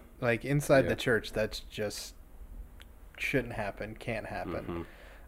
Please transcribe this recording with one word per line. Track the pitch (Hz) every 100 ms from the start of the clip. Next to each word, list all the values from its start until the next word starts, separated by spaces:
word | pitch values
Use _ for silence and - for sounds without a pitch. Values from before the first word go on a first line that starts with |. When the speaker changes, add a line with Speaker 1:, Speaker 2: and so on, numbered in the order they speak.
| - -
Speaker 1:
Like, | 123 117
inside | 127 143 139 139
the | 127
Speaker 2:
Yeah. | 113
Speaker 1:
church, | - 107 -
that's | 113 110 -
just | - - 104 - - - - - - - - - - - - -
shouldn't | - 139 117
happen, | 113 101 - 107 104
can't | - 113 104
happen. | 101 90 87
Speaker 2:
Mm-hmm. | 107 85 82 - - -